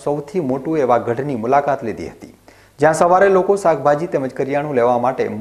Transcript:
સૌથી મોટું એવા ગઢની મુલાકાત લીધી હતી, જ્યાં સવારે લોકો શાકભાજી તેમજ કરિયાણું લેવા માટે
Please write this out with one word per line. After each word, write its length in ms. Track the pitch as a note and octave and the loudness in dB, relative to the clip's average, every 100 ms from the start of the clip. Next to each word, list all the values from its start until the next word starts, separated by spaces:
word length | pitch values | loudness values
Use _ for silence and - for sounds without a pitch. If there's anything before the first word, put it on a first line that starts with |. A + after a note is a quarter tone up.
સૌથી 380 | C#3+ D3 - F#3+ | -6 -6 -6 -6
મોટું 380 | C3 B2+ D3 D#3+ | -4 -4 -2 -2
એવા 180 | B2 A#2 | 2 2
ગઢની 380 | G#2+ A#2 C#3+ A#2+ | 0 -4 -4 -4
મુલાકાત 480 | A#2 C#3+ C#3+ C3+ | 0 0 0 -4
લીધી 240 | A2 E2+ D#2 | -6 -8 -12
હતી, 240 | - - - _ _ _ - | -14 -20 -20 _ _ _ 0
જ્યાં 180 | D#3 D#3+ | 2 4
સવારે 280 | F3 F#3 G3 | 4 4 4
લોકો 260 | F#3 F3+ G3 | 4 2 2
શાકભાજી 520 | E3+ D3 C#3 D3 F3 | 2 2 2 0 -2
તેમજ 260 | D3+ C3 - | -4 -4 -6
કરિયાણું 360 | C3+ C#3+ D3+ B2+ | -4 -2 -2 0
લેવા 220 | A#2+ B2 | 2 2
માટે 280 | B2 C3 G#2 G#2+ | 0 -2 -4 -4